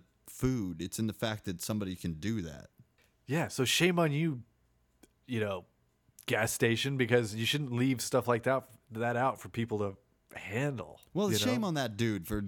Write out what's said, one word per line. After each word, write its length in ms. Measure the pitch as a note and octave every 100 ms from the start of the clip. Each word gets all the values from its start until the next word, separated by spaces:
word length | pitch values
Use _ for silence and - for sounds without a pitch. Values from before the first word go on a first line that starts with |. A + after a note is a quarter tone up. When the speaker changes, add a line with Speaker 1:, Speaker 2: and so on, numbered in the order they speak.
| - _ -
Speaker 1:
food. 520 | - C3 B2+ F#2 E2
It's 180 | F2 -
in 80 | A2
the 40 |
fact 320 | G2 A2+ G#2+
that 160 | - F2
somebody 340 | - G#2+ F#2+
can 200 | F2+ F2+
do 260 | D#2 G2 A2+
that. 260 | E2 C#2 G1+ _ - _ _ _ -
Speaker 2:
Yeah, 220 | D3+ D3+
so 160 | -
shame 340 | B2 - F3 F3
on 140 | D#3+
you, 300 | C#3+ E3 B2+ - _ _ _ _ _ _ _ -
you 140 | A#2
know, 240 | G#2 F#2 - _ _ _ _ - -
gas 260 | A2+ G#2+
station, 440 | - A#2+ A#2 C#3 C#3
because 380 | A#2+ B2 A2
you 100 | A2
shouldn't 280 | A2 D3 C#3
leave 280 | A#2+ C3+ B2
stuff 280 | - C3 B2
like 160 | A#2+
that, 200 | B2 C3 - - -
that 240 | A2 A#2+ A#2+
out 240 | C3 G#2+
for 80 | G2
people 300 | - A#2 G#2+
to 160 | G2+ F#2+ _ _ _ -
handle, 600 | F#2+ A2 C#3+ B2 - - -
Speaker 1:
Well, 160 | E3 G3+
Speaker 2:
you 80 | -
Speaker 1:
shame 240 | B3+ B3
Speaker 2:
know? 60 | G3+
Speaker 1:
on 60 |
that 220 | D3+ B2 G#2
dude 300 | A#2 G2+ E2+
for 180 | G#2+